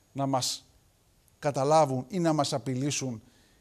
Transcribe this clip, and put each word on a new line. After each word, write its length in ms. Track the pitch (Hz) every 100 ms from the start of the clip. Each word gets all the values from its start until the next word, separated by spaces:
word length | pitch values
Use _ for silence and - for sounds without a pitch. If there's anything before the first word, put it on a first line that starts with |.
| _
να 140 | 135 139
μας 400 | 131 - - - _ _ _ _ _ _ _
καταλάβουν 640 | 147 139 135 156 147 131 123
ή 120 | 190
να 140 | 165
μας 200 | 156 139
απειλήσουν, 680 | 143 120 127 143 135 131 113 - _ _ _